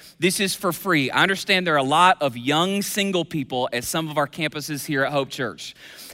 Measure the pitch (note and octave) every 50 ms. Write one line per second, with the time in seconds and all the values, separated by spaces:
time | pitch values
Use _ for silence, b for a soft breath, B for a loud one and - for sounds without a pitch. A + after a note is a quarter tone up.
0 | B B B B D3+ F#3+ F3 - G3+ F#3+ - - - F#3 D#3 - - F#3+ F3 D3
1 | C3+ B2 - C#3 D#3+ F#3 G3 F#3 - - G3 F#3 F#3 E3+ D#3 C#3+ C3+ C3 D3 D#3+
2 | F3+ F#3 F#3 - D3 C#3 A#2 A#2+ A#2 C3+ D3 D#3 F3 F#3+ G3 G3+ G3 - - G#3
3 | G3 G3 F#3+ F3 D#3+ - - D#3 C3 - C3 B2+ B2 - - A#2+ A#2+ - - E3
4 | D#3+ D#3 D3 D3+ C#3+ C3+ - - D#3 D3+ - D3+ C#3 - D3+ C3+ - - D3 C3+
5 | C3+ C3 D3 C#3+ C3+ C#3 - - C3 A2 E2 - - - - B B B B B
6 | B B